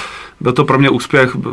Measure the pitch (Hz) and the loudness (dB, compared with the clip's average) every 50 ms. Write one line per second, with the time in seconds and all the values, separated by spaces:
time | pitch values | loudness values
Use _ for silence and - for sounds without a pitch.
0 | - - - - - - - _ - 127 123 - 143 135 135 135 139 135 123 120 | -14 -14 -16 -18 -18 -20 -14 _ -2 0 0 2 2 2 2 2 4 2 2 0
1 | - - - 139 131 127 - 131 - 117 | -2 0 2 2 2 2 0 -6 -8 -6